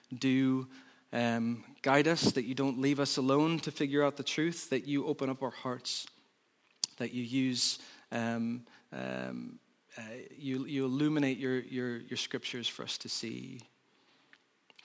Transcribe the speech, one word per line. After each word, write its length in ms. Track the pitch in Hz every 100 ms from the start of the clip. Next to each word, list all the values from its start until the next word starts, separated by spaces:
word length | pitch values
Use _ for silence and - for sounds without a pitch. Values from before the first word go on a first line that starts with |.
| _ 123
do, 480 | 135 131 131 131 131 - - - _
um, 520 | 123 120 117 113 117 - -
guide 240 | 139 143 151
us, 260 | 165 -
that 120 | 139
you 100 | 120
don't 240 | 131 139 123
leave 220 | 135 139
us 160 | 139 -
alone 420 | 131 139 160 165
to 120 | -
figure 340 | - 143 143
out 120 | 143 143
the 60 |
truth, 480 | 131 - 165 165 -
that 160 | 131 139
you 200 | 143 143
open 240 | 143 131
up 120 | 131
our 80 | 131
hearts, 560 | - 131 120 - - - - _ _ _ _ _ _ - -
that 140 | 117
you 100 | 123
use, 560 | 120 131 131 123 - - - - -
um, 500 | 117 117 117 113 120 - - _
um, 640 | 65 64 64 64 62 60 - _ _ _ -
uh, 60 | 113 120 - -
you, 280 | 139 131 135
you 180 | 139
illuminate 540 | 135 131 151 151 139 123
your, 200 | 131 127
your, 360 | 117 127 123 120
your 160 | - 120
scriptures 500 | - 127 - 123 117
for 140 | -
us 160 | 120 -
to 100 | -
see, 520 | - 113 123 131 - - _ _ _ _ _ _ - _ _ _ -